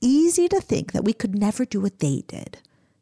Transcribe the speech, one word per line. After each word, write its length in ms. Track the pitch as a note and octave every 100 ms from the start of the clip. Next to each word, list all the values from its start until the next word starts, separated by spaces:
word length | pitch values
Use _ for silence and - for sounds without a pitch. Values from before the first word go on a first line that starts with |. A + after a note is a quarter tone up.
easy 480 | A#3+ C#4+ E4+ F4 F4
to 100 | G4
think 320 | - A3 -
that 140 | - G3+
we 80 |
could 260 | - G#3 G3+
never 240 | G#3 -
do 160 | B3 G3+
what 200 | G3 -
they 260 | D3 C#3 -
did. 300 | - - - _ _ _ _